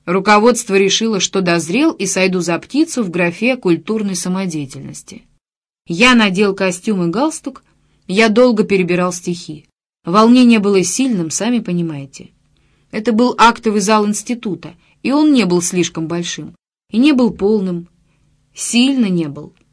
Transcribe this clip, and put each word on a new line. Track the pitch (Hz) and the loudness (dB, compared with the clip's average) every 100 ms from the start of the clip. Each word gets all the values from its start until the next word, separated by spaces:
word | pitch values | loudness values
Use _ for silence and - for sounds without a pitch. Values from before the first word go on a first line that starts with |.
Руководство | - 185 190 208 226 240 - | -4 -2 2 4 4 2 0
решило, | 196 196 - 226 202 | 2 2 0 -2 -2
что | - 196 | -2 -2
дозрел | 180 170 151 214 320 | 0 -2 -2 0 0
и | - 190 | -2 -4
сойду | 190 190 185 | 0 0 0
за | 175 165 | -2 -4
птицу | - 262 311 - | -4 -2 -2 -2
в | 196 | -4
графе | 175 175 175 233 254 | -2 -2 -2 -2 0
культурной | 185 170 - 220 202 180 | 0 0 -2 -4 -4 -4
самодеятельности. | 180 185 190 156 135 135 139 151 - - - _ _ _ _ _ - | -4 -4 -4 -6 -8 -12 -16 -16 -20 -20 -20 _ _ _ _ _ -8
Я | 170 240 | 0 4
надел | 240 208 185 208 | 4 4 2 0
костюм | 196 190 180 - 196 | 0 -2 -4 -4 -2
и | 170 | -2
галстук, | 175 302 311 - 254 _ _ _ _ - | -2 -4 -4 -12 -14 _ _ _ _ -4
я | 190 226 | 0 2
долго | 208 254 214 | 4 4 4
перебирал | 175 196 180 180 180 | 2 0 0 0 -2
стихи. | 175 - 175 - 151 - _ _ _ | -4 -8 -8 -10 -18 -20 _ _ _
Волнение | - 196 226 254 240 226 | -2 4 6 6 6 4
было | 202 196 | 4 2
сильным, | 180 - 262 208 165 | 0 -2 -2 -2 -4
сами | - 214 240 | -4 -2 -2
понимаете. | 214 175 170 147 139 - - _ _ _ _ _ _ | -2 -4 -4 -8 -14 -18 -20 _ _ _ _ _ _
Это | - 214 | -6 -2
был | 220 247 233 | 2 2 4
актовый | 226 269 220 208 | 2 2 -2 -2
зал | 190 214 208 | 2 2 0
института, | 208 - 240 220 165 - - _ _ | -4 -6 -8 -8 -10 -12 -20 _ _
и | 220 | -2
он | 285 311 | 2 4
не | 269 | 4
был | 190 175 | 2 0
слишком | 170 180 165 - 160 | 0 -2 -2 -4 -6
большим, | 170 170 - 156 - _ _ _ | -6 -8 -10 -14 -20 _ _ _
и | 214 | 0
не | 277 | 2
был | 262 240 | 4 2
полным. | - 196 214 185 175 170 _ _ _ _ _ _ | 0 0 0 -2 -6 -10 _ _ _ _ _ _
Сильно | - - 233 254 269 208 | -12 -4 0 2 2 0
не | 180 156 | 0 -4
был. | 139 160 _ _ | -8 -16 _ _